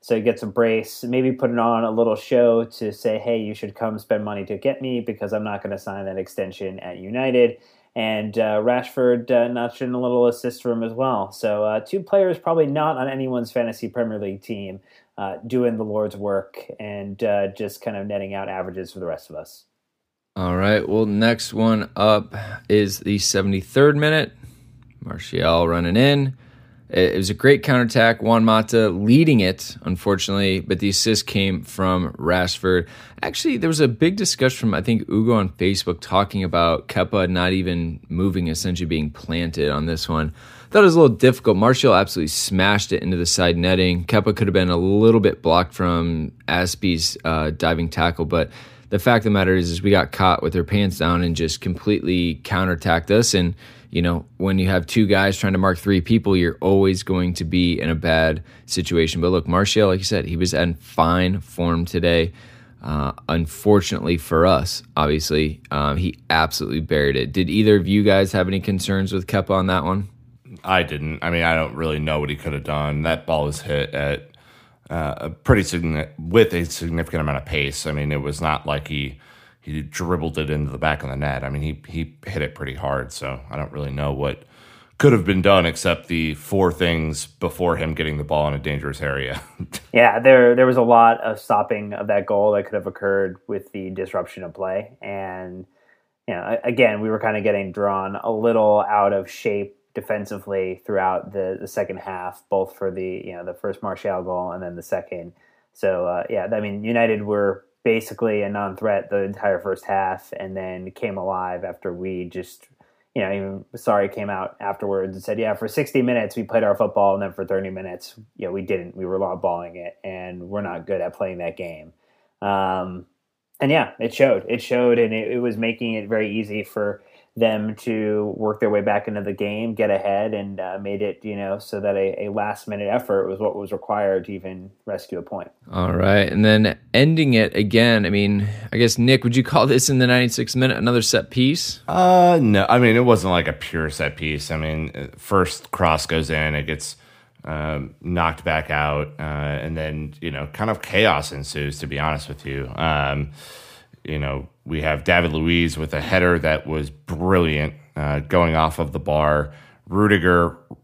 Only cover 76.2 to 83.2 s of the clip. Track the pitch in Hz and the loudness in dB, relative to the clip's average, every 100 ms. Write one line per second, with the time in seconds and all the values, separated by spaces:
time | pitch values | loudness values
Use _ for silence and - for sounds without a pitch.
76.2 | 80 104 110 87 82 - 85 82 80 82 | -2 2 2 0 -6 -6 -6 -6 -4 -4
77.2 | 76 69 67 78 71 69 78 76 73 73 | -4 -6 -6 -4 -4 -6 -6 -4 -4 -4
78.2 | 69 73 80 76 80 76 73 76 69 69 | -6 -6 -4 -4 -4 -6 -6 -8 -8 -12
79.2 | - - - _ - 76 73 - 87 87 | -20 -20 -20 _ -12 -10 -8 -8 -4 -2
80.2 | 80 78 76 76 73 65 76 73 69 67 | -4 -4 -4 -2 -4 -2 -2 -2 -6 -4
81.2 | 73 65 65 71 76 73 - 80 76 - | -4 -4 -6 -6 -6 -8 -10 -8 -8 -10
82.2 | - 87 73 - 67 67 69 69 62 - | -10 -6 -6 -8 -12 -8 -4 -4 -6 -10